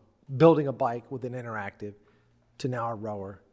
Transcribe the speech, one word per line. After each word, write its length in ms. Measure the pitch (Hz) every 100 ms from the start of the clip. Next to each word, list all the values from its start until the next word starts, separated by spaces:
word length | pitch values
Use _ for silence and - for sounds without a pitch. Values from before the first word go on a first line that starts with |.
| _ _ - 131
building 300 | 165 151 139
a 60 |
bike 360 | 113 123 120 -
with 120 | 131 123
an 80 |
interactive 600 | 123 120 110 101 - 104 101 _ _ _ _ _ -
to 80 | 131
now 220 | 123 117
a 40 | 110
rower, 460 | 110 104 98 101 _